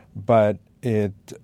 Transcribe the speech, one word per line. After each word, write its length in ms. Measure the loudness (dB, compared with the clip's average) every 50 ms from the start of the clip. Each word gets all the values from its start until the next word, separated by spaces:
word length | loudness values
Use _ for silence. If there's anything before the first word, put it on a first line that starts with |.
| _ _ -18
But 440 | -8 -2 2 2 4 4 2 0 -4 _ _ _ _
it, 320 | -6 -2 -2 -2 -2 -4 -6 -10 _ -20 -20 -16